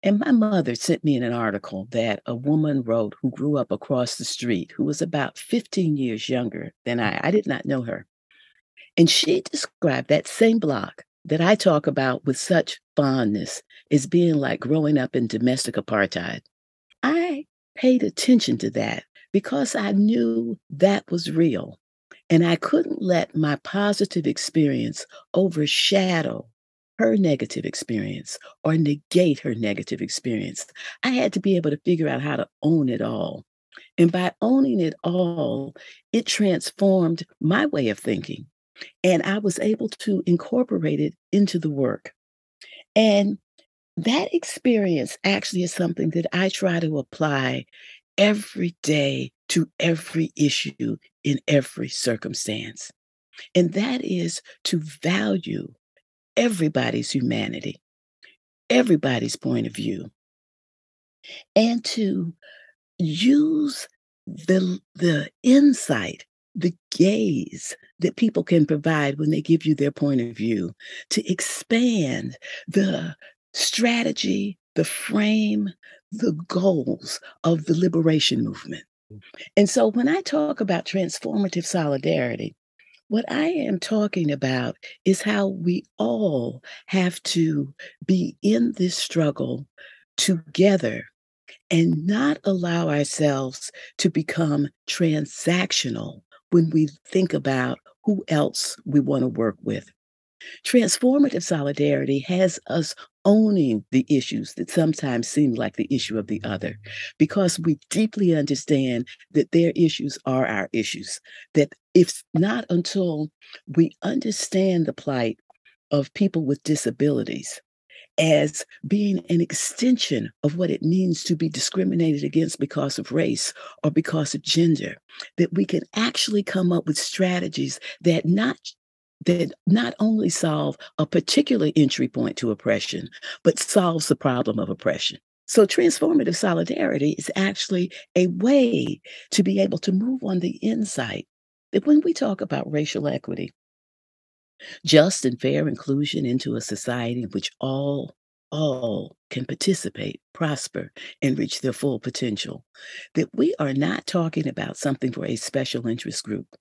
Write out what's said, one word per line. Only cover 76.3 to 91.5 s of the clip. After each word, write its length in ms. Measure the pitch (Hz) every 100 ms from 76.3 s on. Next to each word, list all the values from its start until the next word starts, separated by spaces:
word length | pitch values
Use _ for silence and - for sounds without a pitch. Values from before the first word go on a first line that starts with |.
| 156 175
goals 720 | 180 190 165 127 - - - - _
of 220 | 165 165
the 100 | 151
liberation 680 | 165 185 170 160 156 - 143
movement. 400 | 113 - - 175 - _ _ 107 - - - -
And 120 | 202
so 200 | 254 220
when 180 | 226 254
I 140 | 359
talk 400 | 370 302 302 -
about 240 | 202 175
transformative 800 | - 196 170 - - 208 196 175
solidarity, 920 | 170 180 151 139 143 160 123 117 110 _ _ _ _ _ _
what 160 | 214 -
I 140 | - 311
am 340 | 339 - 180
talking 500 | - 220 208 185 151
about 460 | 143 131 131 123 - - - 185
is 160 | 190
how 260 | 208 208 196
we 380 | 190 170 180 - _
all 640 | 220 233 202 139 120 127 - - -
have 360 | 190 180 -
to 500 | - 170 160 147 139 - - _
be 320 | - 190 175 -
in 320 | 202 226 233 196
this 220 | 180 -
struggle 680 | - 165 151 135 127 131 143 _ - - _ -
together 840 | - 170 156 160 190 190 117 120 - _ _ _ -